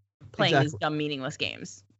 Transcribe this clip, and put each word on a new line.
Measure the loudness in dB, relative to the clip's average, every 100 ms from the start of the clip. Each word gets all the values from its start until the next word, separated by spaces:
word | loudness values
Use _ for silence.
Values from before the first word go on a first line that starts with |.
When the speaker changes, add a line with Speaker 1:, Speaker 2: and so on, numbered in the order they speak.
| _ _ -12
Speaker 1:
playing | 0 4 6
these | 4
Speaker 2:
Exactly. | 0
Speaker 1:
dumb, | -2 -2
meaningless | -2 -4 -6 -6
games? | -6 -6 -14 -16 _